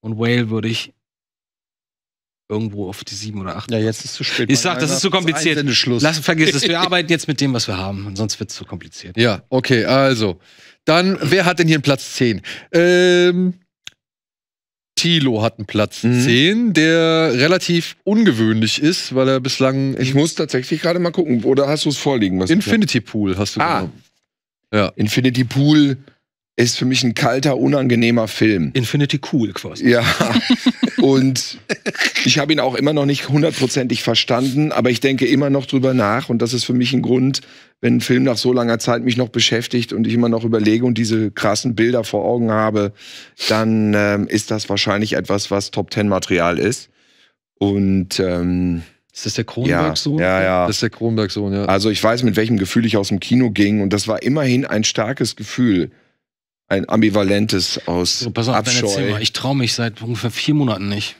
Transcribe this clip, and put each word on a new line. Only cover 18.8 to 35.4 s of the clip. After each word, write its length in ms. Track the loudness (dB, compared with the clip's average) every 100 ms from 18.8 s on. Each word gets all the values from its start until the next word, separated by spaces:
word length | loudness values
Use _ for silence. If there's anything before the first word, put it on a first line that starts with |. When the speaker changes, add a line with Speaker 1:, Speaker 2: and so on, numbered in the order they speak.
Speaker 3:
ist, 340 | 0 -2 -4 0
weil 120 | 2
er 100 | 0
bislang 560 | -2 0 0 0 -2 -2
Speaker 4:
Ich 140 | 0
muss 220 | 2 0 -2
tatsächlich 460 | -4 -4 -4 -4
gerade 180 | -2 0
mal 120 | -2
gucken. 320 | 0 0 0
Oder 240 | 2 2 2
hast 180 | 0 0
du's 120 | -2
vorliegen? 420 | 0 2 2 0
Was 100 | 2
Speaker 3:
Infinity 500 | 2 2 2 2 0
Pool 360 | -2 -2 -2 0
hast 180 | -2 -2
du 60 |
Speaker 4:
Ah. 140 | -2 0
Speaker 3:
genommen. 140 | -4 -10 _ _ _ _ _ _ _
Ja. 180 | -2 -2 -2
Speaker 4:
Infinity 480 | -2 2 2 0
Pool 540 | 0 2 4 6 4 2 -8 _ _ _ _ 0
ist 160 | 0 0
für 80 | -2
mich 180 | 0
ein 100 | 0
kalter, 440 | 0 0 2 0 2
unangenehmer 680 | 2 2 2 2 4 2 0
Film. 440 | 0 2 2 0
Speaker 1:
Infinity 460 | -2 -2 0 0 -2 -2
Cool 220 | -2 -2
quasi. 360 | -4 -12 0 2
Speaker 4:
Ja. 140 | 4 2 0 0 0 0
<laughs> 500 | 0 0 -2 -4 0
Und 560 | 4 4 2 0 -6 -12 _ -8 -6 -4 -4 -2 0
ich 120 | 0
habe 160 | 0
ihn 60 | 0
auch 160 | 0 0
immer 180 | 0
noch 120 | 2 0
nicht 240 | 0 0
hundertprozentig 760 | 2 2 0 -2 0 -2 -2
verstanden, 680 | 0 0 0 0 0 0 0
aber 180 | 2 0
ich 80 | 2
denke 260 | 0 2 2
immer 240 | 2